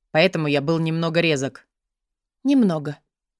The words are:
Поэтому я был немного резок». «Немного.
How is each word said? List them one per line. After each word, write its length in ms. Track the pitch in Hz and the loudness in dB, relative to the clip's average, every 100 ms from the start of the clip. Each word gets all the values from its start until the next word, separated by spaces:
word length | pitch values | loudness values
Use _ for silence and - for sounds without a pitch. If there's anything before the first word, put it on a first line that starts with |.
| _ | _
Поэтому 360 | 156 185 170 147 | 2 2 0 -2
я 140 | 143 | 0
был 180 | 143 165 | 0 -2
немного 420 | 165 165 165 165 | -2 -2 -2 0
резок». 460 | 165 143 131 - _ _ _ _ _ _ _ _ | 0 0 -4 -8 _ _ _ _ _ _ _ _
«Немного. 540 | 262 285 208 156 147 143 _ _ _ _ | 0 2 2 0 -6 -12 _ _ _ _